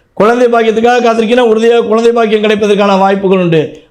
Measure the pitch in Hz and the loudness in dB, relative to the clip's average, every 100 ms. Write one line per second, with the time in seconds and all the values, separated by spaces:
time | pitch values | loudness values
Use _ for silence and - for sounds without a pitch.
0 | _ - 208 247 240 233 226 214 233 247 | _ -2 0 2 0 0 0 0 0 0
1 | 240 226 220 247 240 220 226 233 202 220 | 0 0 0 0 0 0 2 0 0 0
2 | 233 233 220 214 214 208 196 202 202 190 | 0 0 0 0 0 0 0 0 0 0
3 | 196 196 196 190 175 160 143 - _ | 0 0 -2 0 0 -2 -2 -8 _